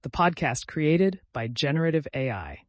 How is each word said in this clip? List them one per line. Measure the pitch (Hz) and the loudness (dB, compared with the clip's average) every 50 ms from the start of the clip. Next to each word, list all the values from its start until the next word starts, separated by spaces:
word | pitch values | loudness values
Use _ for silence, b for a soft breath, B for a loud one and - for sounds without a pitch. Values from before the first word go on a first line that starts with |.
| - | -10
the | 139 | -6
podcast | - - 175 175 170 - 165 143 131 - - | 0 2 2 2 4 2 -2 -2 -2 -4 -8
created | - - 160 156 151 160 170 190 196 190 - _ _ _ | -6 -4 0 4 4 4 6 4 2 0 -4 _ _ _
by | 127 113 | -6 -6
Generative | 117 120 - - 139 147 160 165 165 160 160 147 - - | -6 -4 -2 -2 0 0 2 2 2 0 0 -2 -2 -6
A | 135 131 131 | -4 -4 -2
I. | 113 98 92 80 76 - _ | -4 -6 -8 -10 -12 -14 _